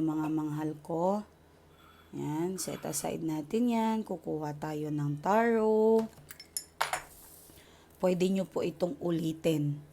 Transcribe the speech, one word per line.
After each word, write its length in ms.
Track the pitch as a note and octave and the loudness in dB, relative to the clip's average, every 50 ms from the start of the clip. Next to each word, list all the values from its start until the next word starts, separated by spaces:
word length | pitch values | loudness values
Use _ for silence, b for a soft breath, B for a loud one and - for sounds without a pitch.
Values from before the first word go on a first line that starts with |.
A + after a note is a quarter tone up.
| D#3 | 2
mga 240 | D#3 D#3 D#3 D#3 D3+ | 2 0 0 -2 0
manghal 480 | D#3 D#3 D3+ D3+ D3 D3+ D#3 D#3 D3+ D3+ - | 0 0 -2 -2 -4 -2 -4 -4 -6 -6 -8
ko. 400 | - E3+ D#3+ E3+ F#3 G3 G#3+ G#3 - - - - - - - - - - - - - - - - - - | -6 -2 0 0 0 0 0 -4 -8 -16 -20 -20 -20 -20 -20 -20 -20 -20 -20 -20 -20 -20 -20 -20 -14 -10
Yan, 480 | C#3+ C#3+ C#3+ D3+ D#3 E3+ F3+ F#3+ F3+ | -6 -4 -4 -2 0 0 -2 -2 -4
set 240 | - - C#3+ C#3 - | -6 -6 -8 -6 -6
aside 400 | D3+ D#3 - - - - E3 E3 | -6 -6 -4 -4 -4 -4 -2 -2
natin 480 | D#3+ D#3 D#3 D3 D3 - A3 B3 A#3+ A#3 | -2 -2 -2 -4 -2 0 2 2 2 2
yan. 320 | A3+ A3 A3+ A3 A3 G#3 | 2 2 2 0 0 -2
Kukuha 560 | - G3 E3 - E3+ D#3+ D3+ D#3 D3 D3 D3 | -4 -6 -6 -4 -4 -4 -4 -4 -6 -6 -6
tayo 320 | D3+ D#3 D#3 D3+ D3+ D3+ D3+ | -6 -6 -4 -4 -4 -2 -2
ng 320 | D3+ D3 D3 D3 C#3+ D3 | 0 0 -2 -2 -2 0
tarot. 800 | F3 G3+ A3 A3+ A#3 A3+ A3+ A3 A3 A3 G#3+ A3 A3 A3+ A3+ A3+ A3 - - - - - - - - - - - - - - - - - - - - - - - - - B B B B B B B B B B B B | 2 4 4 4 4 4 4 4 4 4 4 6 6 6 4 4 0 -6 -16 -20 -20 -20 -20 -20 -14 -14 -14 -14 -14 -6 -6 -4 -4 -4 -6 -8 -12 -20 -20 -20 -20 -20 B B B B B B B B B B B B
Pwede 320 | - - F#3 F#3 F3 F3+ F#3 | -2 2 2 4 4 4 2
nyo 160 | G3 F#3+ F#3+ | 2 2 0
po 160 | - - - | -2 -2 -2
itong 400 | - F3+ E3 - - F3 C#3+ - | -2 -2 -2 -2 -2 -2 -2 -2
ulitin. 800 | - F3 E3+ D#3+ E3 D#3+ D#3 - - E3+ D#3+ D3+ D3 D3 D3 D3 - - | -2 0 0 0 0 -2 -4 0 2 2 2 4 2 0 0 -2 -8 -16